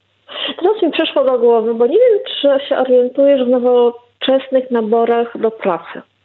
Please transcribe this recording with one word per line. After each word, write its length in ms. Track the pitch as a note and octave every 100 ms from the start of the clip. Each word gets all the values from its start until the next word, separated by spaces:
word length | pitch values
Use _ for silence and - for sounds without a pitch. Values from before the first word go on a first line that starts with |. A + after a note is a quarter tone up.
| _ _ - - - -
Teraz 220 | F4 G#4+
mi 80 | E4
przyszło 320 | - D#4+ D4+
do 160 | C4 B3+
głowy, 340 | A#3+ A#3 A3
bo 120 | A#3 A#3+
nie 100 | F#4
wiem, 220 | B4 G4+ - -
czy 240 | C#4+ C#4 -
się 100 | B3+
orientujesz 680 | B3+ B3+ B3 C4 C#4 C#4 B3
w 40 |
nowoczesnych 1200 | B3+ B3 B3 A#3+ A#3+ _ - - C4+ C4 C4 B3+
naborach 680 | A#3+ G#3+ A#3 A#3 A#3 A#3 -
do 140 | A3
pracy. 500 | A3 G3 E3 - - - _